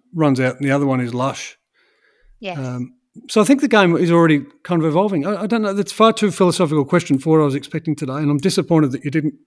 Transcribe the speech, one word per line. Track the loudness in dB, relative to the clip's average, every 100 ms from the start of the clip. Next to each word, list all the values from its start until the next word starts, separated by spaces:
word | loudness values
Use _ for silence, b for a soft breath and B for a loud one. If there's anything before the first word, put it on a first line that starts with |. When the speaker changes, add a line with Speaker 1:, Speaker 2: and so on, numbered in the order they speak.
| _
Speaker 1:
runs | -2 0 2
out | 0 -2
and | -2
the |
other | 0 0
one | -2
is | -4
lush. | -4 -4 -6 -12 -18 _ _ _ _ _ _ _ _
Speaker 2:
Yes. | -12 -10
Speaker 1:
Um, | -8 -8 -12 _ _ -20 -4
so | 0
I | 2
think | 2
the | 2
game | 2 4 2
is | 2
already | 4 4 2 -2 _
kind | -4 -2
of | 0
evolving. | 0 0 -2 -4
I, | -4
I | -4
don't | -2
know. | -2
That's | -4 -4
far | 2 2
too | 4 0
philosophical | 2 0 2 0 0
question | 2 0 2 -2
for | 2 2
what |
I | 2
was | -2
expecting | -6 -8 -6 -6
today, | -6 -4
and | -2
I'm | 0
disappointed | 0 0 2 2 2
that | 0 -4
you |
didn't | -2 -2 -6